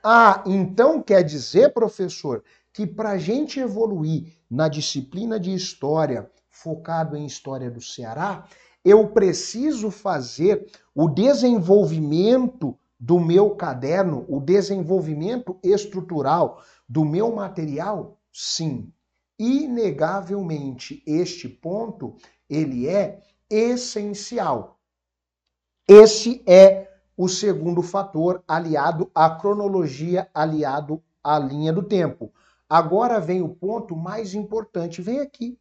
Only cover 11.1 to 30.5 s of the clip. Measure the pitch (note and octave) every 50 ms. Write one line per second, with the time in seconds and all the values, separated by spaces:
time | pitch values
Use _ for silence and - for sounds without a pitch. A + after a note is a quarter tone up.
11.1 | C3+ D3+ G#3 C4+ C#4+ A3+ B3 B3 A#3+ G#3+ E3 F3 G3 G#3 F#3+ D3+ E3 D#3+ D#3 C#3+
12.1 | D3+ E3 F#3+ A3 B3 C4 B3+ A#3+ - - D#3 C3 - _ _ _ _ _ B2 A#2
13.1 | E3+ F3+ E3+ D#3+ E3+ F#3+ G#3 G#3 G3+ - F3+ D3+ C3 B2 B2+ C3+ E3 F#3+ F#3+ F3
14.1 | D3+ B2 - - C#3 C#3 C3+ D3 F#3 G3+ F#3 E3+ G3 F#3+ E3+ D#3 F#3+ F#3 D#3 D#3
15.1 | D3+ D3 D#3+ G3+ B3 B3 B3 - F#3 - - F3+ G#3 G3+ G#3 - G3 F#3 D#3+ -
16.1 | F3 D3+ C3 C3+ D#3 F3 D#3 A#2 - - - _ _ _ _ _ A#2+ D#3 D#3 D3
17.1 | D3+ F3+ A3 A#3 A3+ G#3 G3 F#3 - F3 D#3+ D3+ C#3 D3 E3+ G3+ G#3+ F3 - -
18.1 | - _ _ _ _ - - - - - E3 D#3 C3 A2 G#2 - _ _ _ _
19.1 | _ _ _ _ _ - G#3+ A#3+ C4+ C#4 D#4 C#4 A#3+ A#3 A3+ F#3+ D3+ C#3 D#3 D#3+
20.1 | F#3+ G3 F#3+ E3+ G3+ G3+ F#3+ E3 D#3+ D3 C#3 C3+ B2+ B2 - - C#3 - _ D3+
21.1 | D3+ E3 F3+ F3 - - - A#2+ - _ _ E3 F#3 G#3+ A#3 A3 - - C#3 A2
22.1 | - _ _ _ _ _ _ _ C#3+ D#3 D#3+ C#3 B2+ A#2+ B2 D3 F3+ G3+ F#3+ D3+
23.1 | - - _ _ _ _ _ _ G#3+ G#3+ A3+ A#3+ B3 B3 - - - G#3 G#3 G#3
24.1 | G3+ G3+ - - A#3+ A#3 F#3+ D#3+ C3 A2 F#2 - _ _ _ _ _ _ _ _
25.1 | _ _ _ _ _ _ _ _ _ _ _ _ _ _ _ - G3+ G#3 A3 G#3+
26.1 | - - - A#3 B3+ - - - F3+ F#3 F#3+ G3 F#3+ - - - _ _ _ _
27.1 | _ - F3+ F3+ F#3 - G#3+ G3+ F#3 D#3 D#3 F3 E3+ E3+ E3+ F3 - G3 G3 G3
28.1 | G3 D#3 E3+ F3+ F#3 F#3 _ - D#3 E3 E3+ E3+ D#3 C#3+ C#3+ E3 E3+ D#3 F#3 -
29.1 | _ D#3+ D#3+ D#3+ E3 E3 - G3+ G#3 G#3 G3+ G3 G3 F#3+ E3+ D3 C3 C3+ D#3 E3+
30.1 | F3+ F3+ F#3 _ _ D#3 D#3 D#3+